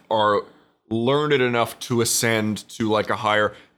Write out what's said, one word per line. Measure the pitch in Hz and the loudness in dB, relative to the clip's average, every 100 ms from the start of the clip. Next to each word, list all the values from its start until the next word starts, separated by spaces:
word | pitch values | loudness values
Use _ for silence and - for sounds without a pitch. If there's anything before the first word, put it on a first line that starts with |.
| _ | _
are | 110 104 101 - - _ _ - | 0 2 2 -2 -14 _ _ -6
learned | 110 117 143 151 | -2 0 0 2
enough | 143 127 117 113 - | 2 2 0 -2 -4
to | - 120 | -4 -2
ascend | 110 - 117 113 107 104 - | 0 0 0 0 -2 -4 -10
to, | - 110 | -6 -2
like, | 107 104 | 0 0
a | 104 | -2
higher, | 110 107 104 - - | 0 2 0 -2 -16